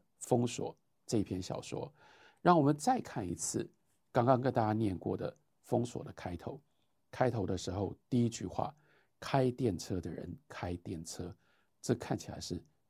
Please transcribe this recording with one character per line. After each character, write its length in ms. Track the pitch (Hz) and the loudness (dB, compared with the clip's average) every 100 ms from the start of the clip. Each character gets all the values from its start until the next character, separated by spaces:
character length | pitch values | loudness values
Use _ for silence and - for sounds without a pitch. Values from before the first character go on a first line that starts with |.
| _ - | _ -6
《封 280 | - 120 120 | 2 4 2
锁》 300 | - - - _ _ - | -2 -8 -10 _ _ -2
这 180 | 113 | 0
篇 180 | 92 95 | 0 -4
小 200 | 92 - | -4 -8
说， 300 | - - - _ - - - _ | -6 -8 -8 _ -20 -20 -20 _
让 160 | 170 170 | 6 6
我 60 | |
们 120 | 139 147 | 6 4
再 240 | 247 254 | 2 0
看 260 | - - 90 | -2 -6 -4
一 80 | 85 | -4
次 340 | - 110 - _ _ _ _ | -4 -4 -6 _ _ _ _
刚 140 | 131 120 | 4 6
刚 160 | 123 | 6
跟 100 | 131 | 4
大 140 | 123 107 | 2 2
家 80 | |
念 240 | 110 107 87 | 2 0 0
过 180 | 98 95 | -2 -2
的 220 | - - _ _ | -4 -8 _ _
《封 240 | - 117 120 | -2 -2 0
锁》 180 | - | -6
的 80 | - | -10
开 220 | - - 87 | -10 -8 -6
头。 240 | - - _ _ _ _ _ | -8 -10 _ _ _ _ _
开 180 | - 131 | 0 2
头 160 | 117 90 | 2 0
的 100 | 92 | -2
时 140 | - | -2
候， 260 | 95 95 - - | -2 -2 -4 0
第 160 | 123 120 | 2 2
一 40 | |
句 180 | - 92 | 0 -6
话 280 | - - - _ _ _ - | -4 -4 -6 _ _ _ -14
，“开 320 | - 139 127 | 0 2 2
电 260 | 123 123 87 | 2 0 0
车 240 | - 92 | -2 -4
的 100 | 87 | -4
人 240 | 87 90 - - | -6 -8 -12 -12
开 280 | - 90 87 | -8 -6 -6
电 280 | - 82 82 | -6 -8 -8
车”， 280 | - 87 - _ _ _ _ | -8 -10 -12 _ _ _ _
这 120 | - | -2
看 240 | 123 - 120 | 0 0 -4
起 140 | - | -6
来 100 | - | -10
是 200 | - - - _ | -8 -8 -10 _